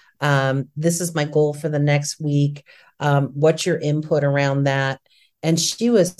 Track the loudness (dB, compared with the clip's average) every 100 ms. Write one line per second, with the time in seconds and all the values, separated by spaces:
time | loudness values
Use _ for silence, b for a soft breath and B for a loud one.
0 | b b 0 2 2 -2 -4 -2 -2 -2
1 | -4 -4 0 0 0 -2 -4 0 2 2
2 | -2 -6 -2 2 0 -2 _ b b -4
3 | 0 2 0 0 0 2 -2 -2 -2 -2
4 | 0 0 0 0 0 0 0 0 -2 -6
5 | _ b b -6 -2 0 -2 -2 2 2
6 | 2